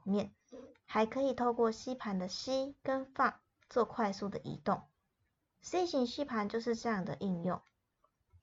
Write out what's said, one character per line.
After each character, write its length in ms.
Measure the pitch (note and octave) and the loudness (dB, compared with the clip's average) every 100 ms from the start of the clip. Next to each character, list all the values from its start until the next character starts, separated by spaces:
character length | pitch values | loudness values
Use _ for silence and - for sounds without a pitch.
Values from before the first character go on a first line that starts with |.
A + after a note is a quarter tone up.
| G3 | 0
面， 280 | G3+ - - _ - - - - | 0 0 -8 _ -18 -18 -20 -2
还 200 | G#3+ A3 | 2 2
可 160 | C4 | 2
以 120 | C#4 | 0
透 180 | B3 A#3+ | 2 2
过 200 | A#3+ A3+ | 4 4
吸 220 | A3+ - | 2 -6
盘 240 | B3+ A3 F#3 | -6 -2 -2
的 120 | F#3 | -2
吸 480 | - - C4 C4+ - | -4 -2 0 0 -4
跟 220 | - C4 C4+ | -2 -2 -2
放 360 | - C4+ - _ _ - | 2 0 0 _ _ -2
做 140 | B3 | 0
快 300 | A3 - G3+ | 2 2 0
速 160 | G3 G2+ | 0 -6
的 100 | - | -6
移 160 | - D3 | -8 -4
动。 320 | - - - _ _ _ _ _ _ _ | 0 -2 -2 _ _ _ _ _ _ _
C 260 | - F4 F4 | -2 0 2
型 220 | D4+ A#3+ | 2 0
吸 160 | - | -2
盘 240 | C#4+ A3+ G#3 | -2 -2 -2
就 140 | A3+ | -2
是 160 | A#3 A3+ | -2 -2
这 100 | A#3 | 0
样 160 | G#3 | -2
的 140 | F3+ - | -2 -4
应 240 | G3+ F3 | -2 -2
用。 180 | F3+ - _ _ _ _ _ _ _ - | -2 -4 _ _ _ _ _ _ _ -20